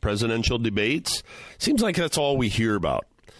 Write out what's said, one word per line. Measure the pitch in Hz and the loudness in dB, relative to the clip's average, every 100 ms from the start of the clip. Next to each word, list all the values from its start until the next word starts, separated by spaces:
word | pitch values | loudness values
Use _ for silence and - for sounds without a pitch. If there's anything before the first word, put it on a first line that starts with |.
presidential | 107 104 117 113 113 123 | -2 0 0 2 2 2
debates. | 117 101 107 147 - - - - - - | 0 2 0 0 -2 -6 -8 -20 -20 -4
Seems | - 277 | 0 2
like | 220 175 | 2 0
that's | 165 - | -2 0
all | 143 139 | 2 2
we | 117 | 0
hear | 101 113 | 0 0
about. | 104 82 62 - _ - - | 0 0 -2 -6 _ -20 -20